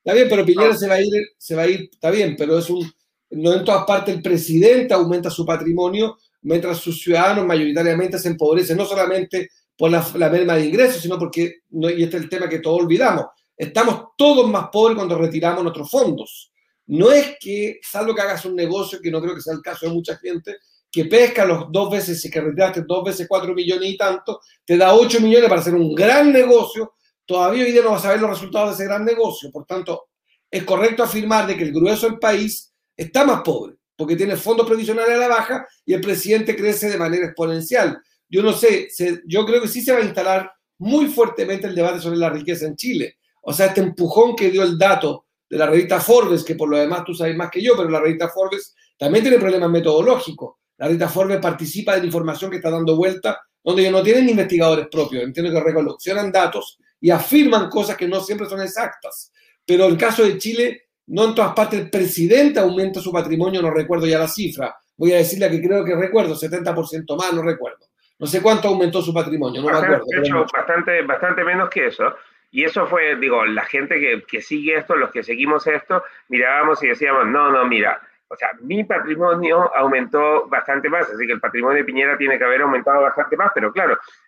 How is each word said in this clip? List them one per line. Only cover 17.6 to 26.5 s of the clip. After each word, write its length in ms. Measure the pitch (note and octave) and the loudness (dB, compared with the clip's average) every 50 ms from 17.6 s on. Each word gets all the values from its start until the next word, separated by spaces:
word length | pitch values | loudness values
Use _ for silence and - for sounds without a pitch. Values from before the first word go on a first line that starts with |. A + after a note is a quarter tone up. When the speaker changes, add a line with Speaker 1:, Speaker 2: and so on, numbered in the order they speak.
| G#3 G#3+ - - | -6 -6 -8 -12
Speaker 1:
salvo 320 | - - - G3+ A3 A3+ A3 | -16 -10 -8 -6 -4 -4 -2
que 100 | G#3 G3 | -2 -2
hagas 200 | G3+ F#3+ E3 - | -4 -4 -6 -8
un 140 | F#3 F3+ | -8 -4
negocio, 420 | F3 E3+ D#3+ F#3 G3+ F#3+ - F#3+ F3 | -4 -2 -2 -2 -4 -4 -6 -10 -8
que 80 | E3+ E3 | -6 -6
no 120 | D#3+ D#3+ | -4 -4
creo 140 | E3 F3+ E3+ | -4 -6 -8
que 60 | D3 | -8
sea 120 | - D#3+ D#3+ | -8 -8 -10
el 80 | D3 | -8
caso 260 | - E3+ E3+ - D#3+ | -10 -12 -12 -8 -8
de 60 | E3+ E3+ | -6 -6
mucha 240 | E3+ E3+ E3 E3 | -6 -6 -6 -12
gente, 400 | - F3+ F3+ F3 E3+ - G3+ - - _ _ _ _ _ _ | -10 -8 -10 -10 -8 -10 -12 -18 -18 _ _ _ _ _ _
que 140 | - E3 D#3 | -4 -4 -2
pesca 400 | D#3+ G#3+ A#3+ B3 A#3 - A3 G3 | 2 4 4 4 4 2 0 2
los 260 | F3 E3 D#3+ E3 D#3+ | 2 0 -2 -4 -4
dos 180 | D#3+ G3 G3+ F3 | -2 -2 -2 -2
veces, 320 | G#3 G3 F3 F3 E3+ D#3+ | -4 -4 -4 -6 -6 -8
si 80 | - D3+ | -8 -8
que 120 | - D#3+ | -6 -4
retiraste 420 | D3+ D3+ D3 F3 F#3+ F#3 - F3 D#3+ | -4 -4 0 0 0 0 0 -6 -4
dos 200 | D#3 F3+ F#3+ F3+ | -4 -4 -4 -4
veces 200 | G3 - F3+ E3+ | -4 -6 -6 -6
cuatro 280 | - G3 F3+ F3 F3+ F3 | -4 -4 -4 -2 -4 -4
millones 360 | F3+ F3 F3 F#3 F3+ F#3+ G3 | -4 -2 -2 -2 -2 -4 -6
y 60 | F#3+ | -4
tanto, 460 | - G3+ F#3+ F#3 - - A3+ - - _ _ _ _ _ | -2 -2 -2 -2 -4 -8 -10 -12 -12 _ _ _ _ _
te 100 | - F3 | 2 4
da 180 | F3 F#3 F#3 G3+ | 6 6 8 8
ocho 280 | A3+ B3 B3 A#3 A3+ | 6 6 6 4 2
millones 260 | A3 A3 A3+ A#3+ A#3 | 4 6 6 6 6
para 140 | G3+ F#3 E3 | 6 4 2
hacer 140 | E3 F3 F3 | 2 0 0
un 200 | F3 E3 D#3 D3+ | 2 0 0 2
gran 380 | E3 G3 A3+ C4+ D4 D4 C#4+ C4+ | 2 4 4 6 6 6 6 6
negocio, 640 | B3+ B3 B3 | 6 6 8